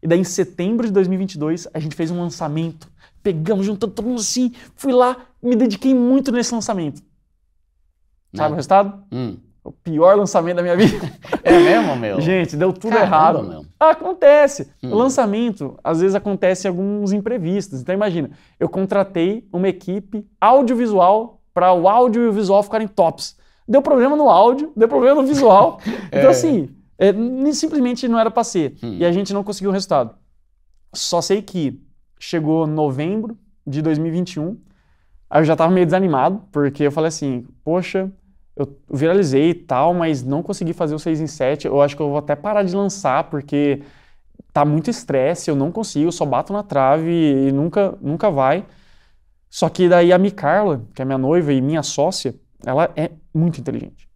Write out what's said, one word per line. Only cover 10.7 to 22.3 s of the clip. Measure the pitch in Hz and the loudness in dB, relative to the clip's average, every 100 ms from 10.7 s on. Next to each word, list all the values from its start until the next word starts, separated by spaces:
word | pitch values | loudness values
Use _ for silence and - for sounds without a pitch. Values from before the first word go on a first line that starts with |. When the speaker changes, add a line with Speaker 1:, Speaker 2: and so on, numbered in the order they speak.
| 175 | 2
Speaker 1:
vida. | 220 - 151 - | 2 2 -10 -14
<laughs> | - - | -10 -4
Speaker 2:
É | - 349 | 4 6
mesmo, | 349 233 180 131 | 6 4 0 -2
meu? | 110 98 | -4 -2
Speaker 1:
Gente, | 160 185 165 147 | 0 0 -2 -2
deu | 185 | -2
tudo | 185 220 233 | -2 -2 0
Speaker 2:
Caramba, | 196 | 2
Speaker 1:
errado. | 160 160 156 | 4 4 2
Speaker 2:
meu. | 95 78 - _ | -6 -14 -20 _
Speaker 1:
Acontece. | 311 320 330 359 285 294 277 - - _ | 2 2 -4 2 6 6 4 0 -14 _
Speaker 2:
Hum. | 127 | -4
Speaker 1:
O | 202 | 0
lançamento, | 262 262 226 208 240 196 139 - | 0 0 0 0 -4 -4 -10 -8
às | - 160 | -4 0
vezes, | 190 | 2
acontece | 190 202 190 185 185 196 | 0 -2 -2 0 0 -4
alguns | 175 196 208 202 | -4 -4 -4 -2
imprevistos. | 202 208 240 165 196 - 131 | -2 -4 -6 -4 -4 -6 -12
Então, | 123 | -6
imagina, | 190 208 170 139 - _ _ | -2 -2 -2 -6 -10 _ _
eu | 165 | -6
contratei | 185 190 202 196 190 170 220 - | -4 -2 -2 -2 -2 -2 -4 -8
uma | 175 190 | -4 -2
equipe | 185 - 196 - 214 - _ | -4 -8 -8 -8 -14 -14 _
audiovisual | 202 262 240 240 240 202 180 214 233 _ _ | 4 4 4 0 0 4 4 2 -2 _ _
pra | - 180 | 0 2
o | 180 175 | 4 4
áudio | 220 247 220 | 4 2 2
e | |
o | 240 | 0